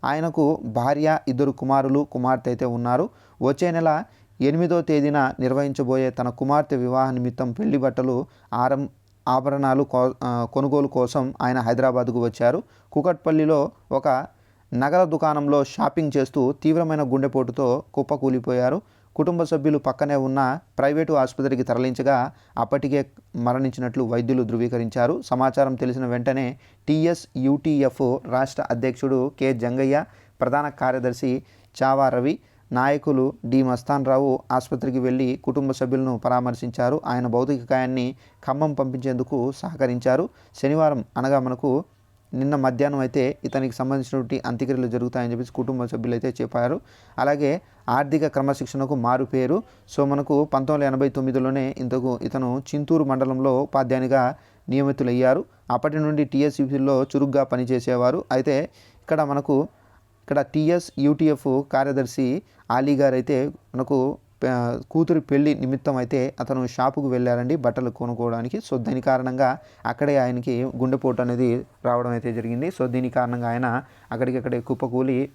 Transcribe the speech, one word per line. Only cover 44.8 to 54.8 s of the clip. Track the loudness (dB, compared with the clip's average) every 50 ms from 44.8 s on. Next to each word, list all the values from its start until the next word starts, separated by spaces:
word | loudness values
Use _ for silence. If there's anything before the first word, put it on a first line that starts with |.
| 0 -2 -2
జరుగుతాయని | -2 -4 -2 -4 -4 -4 -4 -4
చెప్పేసి | -6 -6 -8 -6 -6
కుటుంబ | -4 -4 -2 -4 -4 -6
సభ్యులు | -6 -6 -4 -2 -4 -2
అయితే | -2 -4 -4 -4
చెప్పారు. | -6 -4 -2 -2 0 0 -2 -4 -8 _ -20 -20 -20 -16 -4 -2
అలాగే | 0 0 2 2 2 0 0 -2 -6 _ _ _ _ -2 0 0
ఆర్థిక | 0 0 0 0 0 0 0
క్రమశిక్షణకు | 0 0 0 -2 -2 -4 -8 -4 -4 -2 -2 -2 0 0
మారు | 2 2 0 0 0 0
పేరు. | -2 0 2 0 0 -2 -6 -18 -20 _ _ -2
So, | 0 0 2
మనకు | 2 0 0 2 2 2 2 2 0
పంతొమ్మిది | -2 0 0 0
వందల | 2 2 0
ఎనభై | 2 2 0 0 0
తొమ్మిదిలోనే | 0 -2 0 0 0 0 0 0 -2 -2 -4 -4 -6 -6
ఇంతకు | -2 -2 -2 0 -2 -4 -2 -4 -6
ఇతను | -4 -2 -2 -2 -2 -4 -6 -6
చింతూరు | -6 -6 -2 2 2 2 2 2
మండలంలో | 0 0 0 -2 0 0 0 2 2 2 0 0
ఉపాధ్యాయునిగా | 0 -2 0 2 0 0 0 2 2 2 2 2 -2 -4 _ _ _ _ _ -2
నియమితులయ్యారు. | 0 0